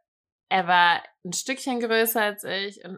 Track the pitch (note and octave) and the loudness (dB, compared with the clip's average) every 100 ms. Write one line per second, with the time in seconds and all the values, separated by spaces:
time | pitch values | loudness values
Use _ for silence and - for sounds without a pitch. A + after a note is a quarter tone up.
0 | _ _ _ _ - F#3+ F3 F3+ F3 E3+ | _ _ _ _ -2 0 4 4 6 2
1 | - _ F3+ E3+ - B3+ C#4 A#3+ A#3 A3+ | -4 _ -8 -6 -4 -4 -4 -2 0 2
2 | A3+ A#3 G#3 G3+ - F#3+ G3+ G3+ F3 | 2 0 -2 -2 -6 -6 -6 -10 -16